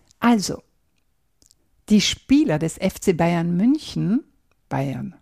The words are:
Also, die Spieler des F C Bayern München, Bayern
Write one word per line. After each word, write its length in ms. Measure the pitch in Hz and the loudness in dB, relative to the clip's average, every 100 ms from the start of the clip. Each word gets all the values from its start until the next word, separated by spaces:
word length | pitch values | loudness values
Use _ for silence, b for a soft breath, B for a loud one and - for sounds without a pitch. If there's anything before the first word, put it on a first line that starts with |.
| _ - | _ -2
Also, 440 | 233 226 - - - _ _ _ _ _ _ _ _ _ _ _ - | 2 2 0 -8 -14 _ _ _ _ _ _ _ _ _ _ _ 0
die 120 | 208 | 2
Spieler 560 | - - - 277 294 151 | 2 -2 2 2 4 0
des 220 | 165 - | -4 -4
F 200 | 190 - | -6 -2
C 140 | - | -2
Bayern 420 | 165 170 170 170 175 | 0 0 0 0 2
München, 680 | 233 302 - 160 160 240 - _ _ _ - | 2 0 -2 -4 -2 -2 -4 _ _ _ -8
Bayern 460 | 135 139 123 - - | -6 -4 -6 -10 -14